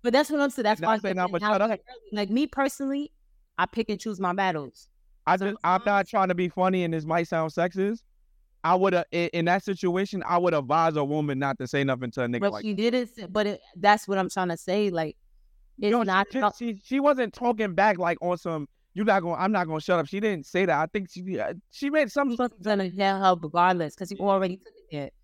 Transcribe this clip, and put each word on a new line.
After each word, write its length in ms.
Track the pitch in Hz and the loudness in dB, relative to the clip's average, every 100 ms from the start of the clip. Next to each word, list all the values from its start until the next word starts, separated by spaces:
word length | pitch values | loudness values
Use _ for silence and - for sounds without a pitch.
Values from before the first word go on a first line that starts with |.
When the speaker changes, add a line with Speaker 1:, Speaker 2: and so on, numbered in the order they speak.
Speaker 1:
But 100 | 240 | 4
that's 160 | 247 294 | 2 2
what 120 | 294 | 0
I'm 100 | 285 | 0
saying. 140 | 254 | 0
That's 160 | 214 214 | 0 2
Speaker 2:
Not 80 | 165 | 2
Speaker 1:
why 60 | |
I 40 | 220 | 0
Speaker 2:
saying 180 | 202 185 | 0 -2
Speaker 1:
said 80 | |
Speaker 2:
I'ma 140 | 180 175 | -2 0
Speaker 1:
how 120 | 208 | 0
Speaker 2:
shut 100 | 202 | 2
up. 80 | 220 | 2
Speaker 1:
early. 100 | 208 - 480 415 | -2 -8 -20 -8
Like, 200 | 208 196 | -4 0
me 160 | 226 302 | 0 0
personally, 680 | - 269 - 277 277 294 _ _ _ _ - | 0 -2 -2 -4 -4 -8 _ _ _ _ -4
I 80 | 180 | -2
pick 240 | - 220 | -2 -4
and 100 | 202 | -4
choose 180 | 220 190 | -6 -4
my 140 | 185 | -2
battles. 560 | 185 190 160 135 - - _ _ _ - | 0 0 -2 -6 -18 -20 _ _ _ 0
Speaker 2:
I 100 | 185 | 2
just, 200 | 196 208 | 0 -2
I'm 180 | 165 185 | 0 2
Speaker 1:
Sometimes 60 | 208 | 2
Speaker 2:
not 220 | 202 185 | 0 2
trying 200 | 214 190 | 0 0
to 60 | |
be 140 | 175 180 | 0 -2
funny, 340 | - 185 185 | 0 0 2
and 100 | 170 | 0
this 100 | 160 | -4
might 240 | 156 165 170 | -2 -2 0
sound 240 | 165 160 | -2 -2
sexist. 500 | 160 175 190 196 226 _ _ _ _ _ _ | 0 -2 0 -2 -4 _ _ _ _ _ _
I 100 | 160 | 0
woulda, 300 | 185 190 180 - | 4 4 2 0
in, 160 | 170 170 | -2 -2
in 100 | 175 | 0
that 180 | 165 190 | 2 0
situation, 600 | - 190 185 180 196 196 - | 0 -2 0 0 -2 -4 0
I 120 | 175 | 2
would 160 | 180 | 2
advise 420 | 156 127 156 165 151 | 0 2 2 2 2
a 80 | |
woman 340 | 143 151 147 131 | 0 0 -2 -2
not 200 | 139 131 | -2 -4
to 80 | 127 | -2
say 180 | 143 | 0
nothing 260 | 139 127 123 | 0 0 -4
to 120 | 131 | -4
a 20 | 123 | -2
nigga 140 | 120 | 0
Speaker 1:
But 120 | 202 | -2
Speaker 2:
like 100 | 208 | -2
Speaker 1:
she 120 | 214 | -4
Speaker 2:
that. 80 | 196 | 0
Speaker 1:
didn't 320 | 233 247 240 | 0 0 -4
say, 120 | - 180 | -10 -6
but 200 | 202 208 | -2 -2
it, 140 | 202 - 175 | -4 -12 0
that's 320 | 202 208 - | 4 4 2
what 80 | 196 | -2
I'm 140 | 185 | 0
trying 180 | - 180 | -2 -2
to 80 | 170 | -4
say. 320 | - 202 208 | -2 0 0
Like, 280 | 170 156 - _ _ _ _ _ - | 0 -4 -8 _ _ _ _ _ -4
it's 140 | 208 | 0
Speaker 2:
Yo, 100 | 233 | 2
she 40 | 214 | 2
Speaker 1:
not 240 | 190 196 | 0 0
Speaker 2:
just, 60 | - | 0
Speaker 1:
about 180 | 208 - | -2 -2
Speaker 2:
she, 240 | 240 202 | -8 -8
she 180 | - 269 | -4 2
wasn't 340 | 285 262 226 | 2 2 -2
talking 400 | - 247 226 208 | -2 -2 0 0
back, 240 | 170 208 180 | 4 4 4
like, 200 | 175 175 | 0 0
on 160 | 175 175 | -2 -2
some, 280 | 180 160 143 _ _ | -4 -6 -8 _ _
"You 100 | 180 | -2
not 160 | 214 196 | 2 2
gonna, 140 | 170 | 2
I'm 180 | 165 190 | -2 0
not 140 | 208 170 | 0 -2
gonna 140 | 156 | -4
shut 180 | - 180 | 0 0
up." 100 | 147 | 0
She 120 | 196 | -2
didn't 260 | 214 180 - | -2 -4 -4
say 200 | 175 185 | 0 2
that. 120 | 147 | 2
I 80 | 160 | 0
think 240 | 214 185 | -4 -8
she, 280 | - 185 165 | -12 -8 -4
uh, 160 | 104 165 _ | -4 -6 _
she 200 | - 285 | -8 -2
made 200 | 311 262 | 0 0
some 200 | 285 285 | 0 -2
Speaker 1:
He 60 | 233 | -2
Speaker 2:
sort 160 | 247 | -4
Speaker 1:
was 140 | - 208 | -4 -2
gonna 180 | 202 | 0
hit 140 | 185 185 | -2 0
her 380 | 196 196 190 180 | 0 4 4 2
regardless 540 | 160 170 180 180 151 | 0 2 4 2 -2
'cause 160 | - 180 | -6 -12
he 60 | 196 | -4
Speaker 2:
Yeah. 80 | |
Speaker 1:
already 320 | 202 196 190 185 | 0 2 0 -4
took 180 | - - | -14 -20
it 80 | _ | _
there. 200 | 151 139 _ | -10 -10 _